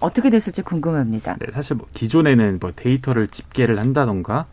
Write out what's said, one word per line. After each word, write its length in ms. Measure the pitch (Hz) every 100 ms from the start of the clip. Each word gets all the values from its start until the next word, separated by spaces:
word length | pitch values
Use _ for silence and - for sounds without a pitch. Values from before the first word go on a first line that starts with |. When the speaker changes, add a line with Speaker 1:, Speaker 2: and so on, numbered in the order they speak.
Speaker 1:
어떻게 300 | - 240 262
됐을지 320 | 226 208 196
궁금합니다. 720 | - 165 160 156 113 110 95 -
Speaker 2:
네, 80 | -
사실 240 | 113 143 127
뭐 100 | -
기존에는 640 | - 113 160 151 123 107 92
뭐 120 | 90
데이터를 540 | - 123 131 131 117 104
집계를 500 | - - - 117 104
한다던가 680 | 120 143 123 95 87 120 165